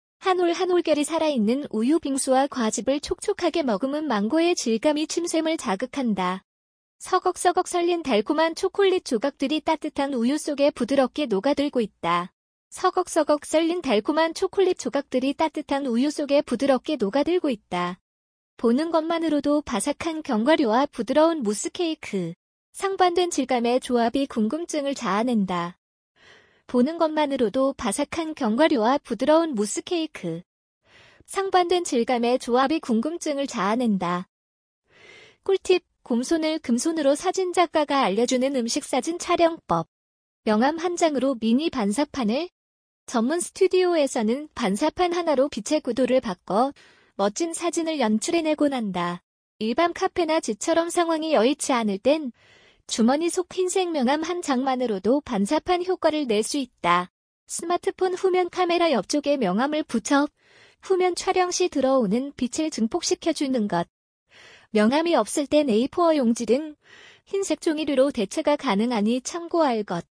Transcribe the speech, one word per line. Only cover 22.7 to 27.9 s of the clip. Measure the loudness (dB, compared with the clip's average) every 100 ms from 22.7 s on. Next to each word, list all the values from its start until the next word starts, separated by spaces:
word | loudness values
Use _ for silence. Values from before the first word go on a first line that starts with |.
상반된 | -8 -6 2 2 2 0
질감의 | 0 0 0 2 0
조합이 | 0 0 0 0 -2
궁금증을 | 0 0 -2 -4 -4 -4 -4
자아낸다. | -2 -2 0 0 0 -2 -4 -10 _ _ _ _ -20 -20 _ _ _
보는 | 0 2 2
것만으로도 | 0 0 0 0 0 2 0
바삭한 | 0 -4